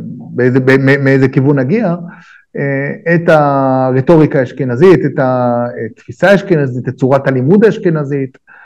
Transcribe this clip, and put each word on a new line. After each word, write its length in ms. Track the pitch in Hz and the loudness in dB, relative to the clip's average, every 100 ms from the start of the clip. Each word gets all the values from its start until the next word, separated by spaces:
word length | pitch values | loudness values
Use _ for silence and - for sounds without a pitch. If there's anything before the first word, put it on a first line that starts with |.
| 110 - | -12 -14
באיזה, 420 | - 120 123 127 | -12 -2 0 2
ב-, 180 | 127 135 | 2 2
מ-, 260 | 135 139 | 2 0
מאיזה 240 | 135 135 135 | 2 2 0
כיוון 320 | 139 135 143 | 0 0 0
נגיע, 360 | 127 214 208 175 175 - - - _ - | 0 -2 -2 -4 -8 -18 -20 -20 _ -8
אה, 580 | 139 139 143 139 - 170 | -6 -4 -6 -8 -2 0
את 140 | 170 | 2
הרטוריקה 1120 | 156 143 139 135 131 131 131 131 170 147 147 | 2 2 0 0 0 0 -2 2 4 4 0
האשכנזית, 600 | 123 - 131 120 185 160 139 | -4 -4 -6 2 4 4 2
את 140 | 139 | -2
התפיסה 1120 | 131 127 123 120 120 123 113 - - - 175 | -2 0 -2 -2 -4 -8 -12 -14 -20 -2 2
האשכנזית, 580 | 202 - 170 139 123 120 | 2 2 0 0 -4 -8
את 80 | 123 | -2
צורת 320 | 131 135 139 | 0 0 0
הלימוד 380 | 131 127 202 214 | -2 2 4 4
האשכנזית. 720 | 190 185 160 139 143 131 - _ - | 2 -2 -2 -4 -6 -6 -10 _ -20